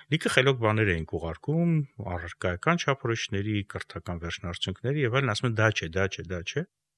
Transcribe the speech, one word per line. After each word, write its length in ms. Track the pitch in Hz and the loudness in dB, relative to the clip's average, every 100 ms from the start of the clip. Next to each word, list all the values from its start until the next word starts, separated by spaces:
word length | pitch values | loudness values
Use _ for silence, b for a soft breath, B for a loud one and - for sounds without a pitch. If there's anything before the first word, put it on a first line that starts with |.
| B | B
լիքը 240 | 156 233 | -2 2
խելոք 280 | - 135 127 | 4 6 4
բաներ 300 | 110 107 104 | 4 4 4
էինք 240 | 85 80 | 2 -2
ուղարկում, 580 | 85 82 82 - 160 170 156 143 - 107 | -4 -4 -4 -2 0 2 2 0 -6 -6
առարկայական 760 | 87 85 - 92 87 160 170 | -6 -8 -4 -2 0 0 0
չափորոշիչների, 760 | - 135 117 113 - 98 107 104 98 | 0 0 -2 -4 -2 -4 -2 -2 -4
կրթական 520 | - - 92 - 87 | -10 -12 -10 -8 -8
վերջնարդյունքների 800 | 82 - 87 87 - 95 120 147 | -8 -8 -8 -6 -6 -4 -4 0
և 140 | 120 | 2
այլն, 180 | 127 131 | 2 0
ասում 160 | 104 123 | 0 0
են. 80 | 107 | 4
"Դա 120 | 110 | 4
չէ, 180 | - 82 | 2 -2
դա 180 | 92 95 | 0 0
չէ, 180 | - | -2
դա 160 | 82 87 | -8 -8
չէ"։ 220 | 85 143 180 _ _ | -6 -6 -6 _ _